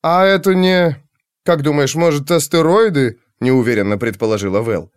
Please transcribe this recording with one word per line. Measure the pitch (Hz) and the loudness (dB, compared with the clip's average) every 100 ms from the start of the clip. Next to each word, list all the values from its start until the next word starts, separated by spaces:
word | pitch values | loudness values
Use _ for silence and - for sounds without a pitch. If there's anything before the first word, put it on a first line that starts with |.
«А | 160 175 190 | 0 2 2
это | 196 190 185 | 2 0 2
не... | 185 185 170 143 _ _ _ _ | 2 2 0 -2 _ _ _ _
Как | - 165 | -2 0
думаешь, | 147 147 139 151 | 0 0 -2 0
может, | 170 147 139 | 0 0 -2
астероиды?» | 170 143 170 160 196 226 147 127 104 _ _ | -2 0 0 2 2 2 0 -2 -4 _ _
неуверенно | 123 131 117 110 98 101 | 0 2 2 0 -2 -2
предположила | 113 101 113 107 98 98 | -4 -4 -4 -2 -2 -2
Вэл. | 113 95 82 | -2 -6 -8